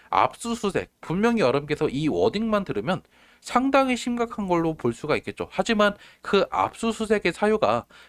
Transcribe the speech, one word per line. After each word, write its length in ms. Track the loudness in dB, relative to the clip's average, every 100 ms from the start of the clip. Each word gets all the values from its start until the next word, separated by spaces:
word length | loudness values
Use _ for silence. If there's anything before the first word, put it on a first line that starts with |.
| _
압수수색, 840 | 2 2 0 -6 -4 -2 -2 -6 _
분명히 400 | -6 0 2 2
여러분께서 480 | 2 0 -2 -2 -2
이 220 | -2 -2
워딩만 560 | 2 0 0 -2 -2 -2
들으면 360 | -4 -4 -4 -8 _ _ _
상당히 560 | -4 0 4 4 4 0
심각한 540 | -2 -4 -4 -4 0
걸로 240 | 0 0
볼 180 | 0 -2
수가 240 | -2 -2 -2
있겠죠. 320 | -4 -8 -6
하지만 460 | -2 0 2 2 0 -10 -16
그 240 | 0 0 2
압수수색의 800 | 0 -2 -2 -4 -2 0 0 0
사유가 540 | 0 0 2 2 0 -4 -14